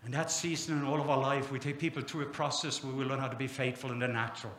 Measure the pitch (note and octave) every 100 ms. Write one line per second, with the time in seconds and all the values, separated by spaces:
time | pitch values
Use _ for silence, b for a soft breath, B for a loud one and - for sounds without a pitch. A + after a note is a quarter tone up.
0 | A#2 C#3 D#3+ - E3+ D#3 - D3 C#3 D3
1 | C#3+ C3+ C3+ C#3 G#2+ C3 C#3+ C#3+ D#3+ -
2 | A2+ D#3+ C#3 - D3 - D3+ - C3+ C3
3 | C3+ C3+ C3 A#2 C3 - B2+ B2 C3 A#2+
4 | B2 A#2 A#2 - A2